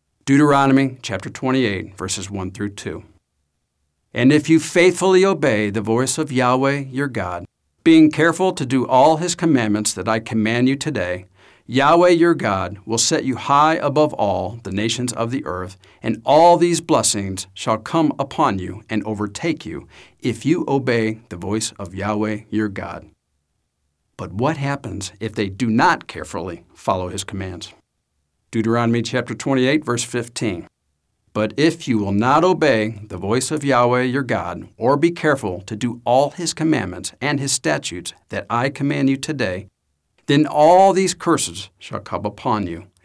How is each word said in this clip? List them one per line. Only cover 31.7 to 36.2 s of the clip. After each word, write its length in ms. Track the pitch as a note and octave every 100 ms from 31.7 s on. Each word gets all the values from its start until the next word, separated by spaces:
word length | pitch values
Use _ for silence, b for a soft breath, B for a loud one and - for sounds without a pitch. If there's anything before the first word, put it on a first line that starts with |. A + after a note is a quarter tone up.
| E3 -
you 120 | A2
will 120 | G2
not 320 | G2+ B2 D3
obey 560 | F#3 D#3 D#3 A2 G#2+ G#2 G#2
the 100 | F#2
voice 320 | G2 B2 C3
of 140 | D3+
Yahweh 400 | C#3 B2 B2 B2
your 200 | B2+ A#2+
God, 440 | A#2+ G#2+ F2 F2 - -
or 200 | A#2 C#3+
be 140 | E3+
careful 500 | E3+ D#3 C#3 G#2 F2+
to 140 | - G#2+
do 260 | A#2+ A#2 A#2+
all 260 | B2+